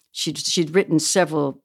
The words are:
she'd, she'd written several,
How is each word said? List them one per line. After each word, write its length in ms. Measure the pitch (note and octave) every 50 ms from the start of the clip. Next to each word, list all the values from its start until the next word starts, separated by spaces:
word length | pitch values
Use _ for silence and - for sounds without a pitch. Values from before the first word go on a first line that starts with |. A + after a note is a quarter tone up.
| _ _
she'd, 260 | - - - D#3+ D3 D3
she'd 360 | - - - F#3 E3 D3 D#3+
written 240 | G3 - - E3+ D#3
several, 640 | D#3 - - F#3+ F3 D3+ D#3 D3+ C#3+ C#3 C3+ -